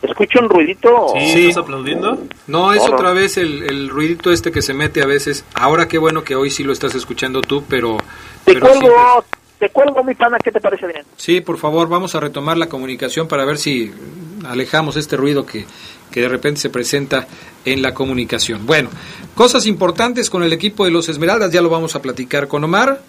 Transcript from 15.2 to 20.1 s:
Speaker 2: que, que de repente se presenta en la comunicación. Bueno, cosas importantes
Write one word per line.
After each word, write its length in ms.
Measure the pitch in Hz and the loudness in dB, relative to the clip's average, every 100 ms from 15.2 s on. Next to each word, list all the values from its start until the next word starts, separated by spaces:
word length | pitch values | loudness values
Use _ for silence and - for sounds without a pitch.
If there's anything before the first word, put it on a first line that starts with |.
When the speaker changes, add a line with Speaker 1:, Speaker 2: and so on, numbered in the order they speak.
| 139 143 120 | 0 0 -4
Speaker 2:
que, 200 | 110 101 - - - - | -10 -14 -18 -20 -20 -12
que 100 | - | -4
de 80 | 123 | -2
repente 320 | 123 147 147 | -2 -2 -2
se 80 | 139 | -4
presenta 580 | 127 123 143 135 135 127 - - - - | -4 -4 -4 -2 -4 -4 -16 -20 -12 -4
en 160 | 135 | -2
la 120 | 131 | -2
comunicación. 720 | 127 135 127 113 117 - 110 107 | -2 -4 -4 -4 -4 -4 -6 0
Bueno, 240 | 156 135 - - - - - | 0 0 -8 -18 -18 -18 2
cosas 300 | 151 254 208 | 4 4 0
importantes 640 | 185 180 165 233 | 0 0 0 -2